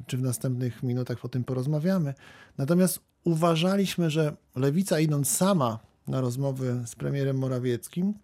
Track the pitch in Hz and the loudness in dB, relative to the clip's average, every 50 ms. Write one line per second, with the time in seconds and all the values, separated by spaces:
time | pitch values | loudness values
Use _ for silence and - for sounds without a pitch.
0 | 120 - - 127 131 131 123 - - 131 127 123 127 123 117 - - 127 120 127 | -8 -6 -4 -2 -2 -2 -2 -2 -4 -4 -2 -2 -4 -4 -4 -4 -4 -4 -2 -2
1 | 123 - 123 - - 120 - 127 120 - 131 127 127 143 156 151 147 185 190 190 | -2 -4 -6 -6 -8 -6 -6 -6 -4 -4 -4 -4 -2 -2 -2 0 0 0 0 0
2 | 156 139 131 - - - - - - - _ - 139 131 175 180 185 170 - - | 0 -2 -4 -8 -14 -20 -20 -20 -20 -14 _ -4 0 2 4 4 4 4 2 -2
3 | - _ _ _ _ 170 165 156 170 170 165 156 170 185 196 202 196 185 - - | -8 _ _ _ _ 0 0 2 4 4 4 4 2 2 2 2 2 0 0 0
4 | 170 160 143 160 156 147 151 - _ _ _ 127 131 143 143 180 190 - 180 156 | 0 2 2 2 2 0 -2 -4 _ _ _ 0 0 2 2 2 2 2 2 2
5 | 160 156 147 143 139 - - - 180 196 202 165 131 117 110 110 - _ _ _ | 4 2 2 2 0 0 0 2 2 4 4 4 4 2 0 -2 -8 _ _ _
6 | _ - - 131 127 123 120 135 139 139 131 131 131 127 120 123 120 117 - - | _ -4 -2 -2 0 -2 -2 -2 -2 -2 -2 -2 -2 -2 -2 -2 -4 -8 -10 -8
7 | 143 139 139 139 135 139 135 131 131 127 127 123 123 127 120 120 - - - 175 | -6 -4 -2 -2 0 0 0 0 0 -2 -2 -2 0 0 -2 -2 -4 -6 -4 -2
8 | 180 196 208 208 | -2 -2 -2 -4